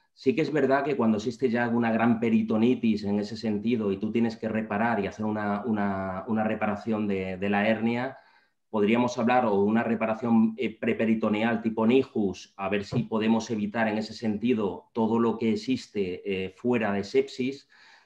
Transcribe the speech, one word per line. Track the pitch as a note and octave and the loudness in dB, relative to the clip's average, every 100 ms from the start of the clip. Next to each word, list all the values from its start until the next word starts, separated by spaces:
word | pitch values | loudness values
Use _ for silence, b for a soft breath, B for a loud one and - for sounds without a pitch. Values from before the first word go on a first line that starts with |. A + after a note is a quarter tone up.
| b | b
Sí | _ C3+ | _ 0
que | B2 | 0
es | C#3 | 0
verdad | D3 C3 C#3 | 2 2 2
que | D3 C3+ | 0 0
cuando | A2+ G#2 | 2 2
existe | B2 - C3 | -2 -2 0
ya | A#2+ A#2+ | 0 0
una | A#2+ A#2 | 0 2
gran | A2 A#2+ A2+ | 2 2 2
peritonitis | A#2 A2 A2 G#2+ A#2 B2 A#2 G2+ | 2 2 2 2 2 4 2 0
en | G2+ G#2 | 0 -2
ese | G#2 A2 | -2 -6
sentido | A2+ G2+ A2+ A#2 G2+ | -4 -2 -2 0 0
y | G2 | -2
tú | A2 | -2
tienes | A#2 A#2 - | 0 0 -2
que | A2 | -4
reparar | A2 A2 G2+ A#2 A2 | -4 -2 -2 0 0
y | F#2 | -2
hacer | G2 G#2+ | -4 -4
una, | G#2+ G#2 G2+ | -2 -2 -2
una, | A#2 G#2 G2+ F#2+ F#2+ F#2 - | -2 -2 0 -2 -4 -6 -4
una | A2 | -2
reparación | A2 G#2+ G#2 G#2 A2+ G#2+ G#2 | 0 -2 -4 -4 -4 -2 -2
de, | F#2+ F#2+ F#2 | -2 -4 -4
de | G2+ | 0
la | G#2 G#2+ | 2 2
hernia, | G#2+ A#2 A#2+ C3 - b b b _ _ | 2 0 -2 -4 -8 b b b _ _
podríamos | A2 G#2 A#2+ A#2+ - | 0 2 4 2 0
hablar | A2+ B2+ A2+ | 2 2 4
o | G2 | 2
una | G#2 A2+ | 4 2
reparación, | A#2 A2+ A2 A2 A#2 A2+ A2 - | 2 0 -2 -2 2 4 4 0
eh, | A2 - | -6 -2
preperitoneal | A#2 G#2+ A2 A2 A2 G#2 A2+ G#2+ | -2 0 0 2 0 0 0 0
tipo | A2 A2 A2 | -2 0 4
Nijus, | C3 B2+ A#2 G2 - - - | 4 4 0 -2 -4 -12 -8
a | F#2+ | -4
ver | G2+ | -4
si | G2+ A2 | -2 -4
podemos | A2 A2 A2 A2+ A2+ | -2 0 2 0 -2
evitar | A2 G#2 A#2 A2 | -4 -4 -2 0
en | G#2+ | -2
ese | G#2+ | -4
sentido | - A2 G2+ A#2+ A2 G2 F2 - | -6 -4 -2 0 0 -2 -6 -8
todo | A#2 A2 A#2 | -2 0 2
lo | A#2 G#2+ | 2 0
que | A2+ | 0
existe, | G#2 - B2+ - G#2 F#2 F2+ | 0 -2 -4 -4 -4 -4 -4
eh, | G2+ F#2+ F#2 | -4 -4 -6
fuera | - B2 A#2+ G#2+ | -4 0 0 0
de | G2+ | -2
sepsis, | F#2+ C3+ C3+ - B2+ C#3 - b b b | 0 0 0 -2 -6 -6 -14 b b b